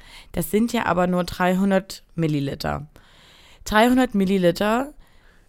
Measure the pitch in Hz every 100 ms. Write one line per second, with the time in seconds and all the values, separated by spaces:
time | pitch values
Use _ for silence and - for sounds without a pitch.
0 | - - - - 160 214 233 233 - 175
1 | 180 180 175 - 180 185 202 190 190 -
2 | - - 160 143 139 - 156 73 147 -
3 | - - - - - - - 214 240 254
4 | 254 196 190 196 175 170 208 233 277 -
5 | - - _ _